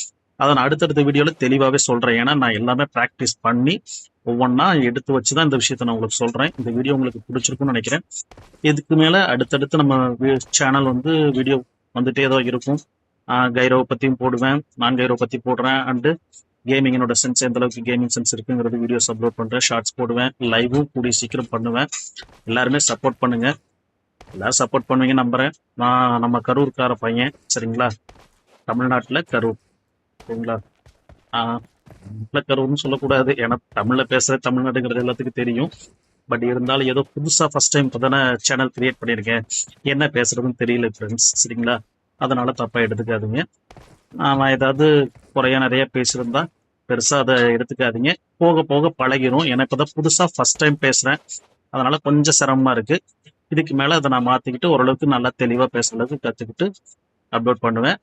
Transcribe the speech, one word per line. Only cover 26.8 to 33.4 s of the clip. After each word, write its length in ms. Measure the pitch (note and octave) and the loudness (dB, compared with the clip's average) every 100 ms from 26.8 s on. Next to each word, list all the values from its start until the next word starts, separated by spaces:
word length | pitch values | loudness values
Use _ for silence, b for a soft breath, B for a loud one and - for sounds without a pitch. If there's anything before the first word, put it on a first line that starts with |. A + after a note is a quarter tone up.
| B2 | -2
பையன், 420 | A2+ A2+ A#2 C3+ - - B2 | -2 -2 0 -2 -4 -6 -6
சரிங்களா? 300 | A2+ A#2 B2 G#2+ - - _ _ _ _ | -4 -2 -2 -2 -16 -20 _ _ _ _
தமிழ்நாட்டுல 600 | - A#2+ B2+ B2+ - C#3+ E3 | -6 -2 0 0 0 -4 -2
கரூர், 240 | A#2+ A2+ G#2+ _ _ _ _ _ _ - | -2 -2 -4 _ _ _ _ _ _ -12
சரிங்களா? 300 | A2+ A#2 A2 - _ _ _ _ - - | -8 -6 -8 -10 _ _ _ _ -20 -8
ஆ, 260 | A#2 A#2 A#2 - _ - | -4 -4 -6 -10 _ -20
தமிழ்ல 540 | - G2+ G#2+ A2 C#3+ - | -20 -18 -14 -6 -6 -2
கரூர்னு 260 | C3+ C3 | -2 0
சொல்லக்கூடாது, 580 | C#3+ C3+ C3+ C3+ C3+ C3 | -2 -2 -4 0 2 2
ஏன்னா 240 | C3 | 0